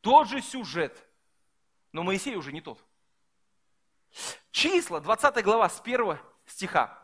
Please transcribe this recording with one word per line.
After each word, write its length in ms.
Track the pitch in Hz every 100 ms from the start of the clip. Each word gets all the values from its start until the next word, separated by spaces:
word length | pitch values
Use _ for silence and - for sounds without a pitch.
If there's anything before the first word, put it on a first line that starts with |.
тот 260 | 208 285 240
же 140 | 262
сюжет, 640 | - 262 208 160 147 - _ _ _ _ _ _ _ _ _
но 100 | 156
Моисей 340 | 175 190 277 208
уже 160 | 143
не 80 | 139
тот. 240 | - 113 _ _ _ _ _ _ _ _ _ _ _ _ _ - - - _
Числа, 500 | - 320 370 - 160
двадцатая 420 | 147 220 285 277
глава, 260 | 202 226 190
с 100 | -
первого 400 | - 247 214 147 - _
стиха. 540 | - - 190 160 113 -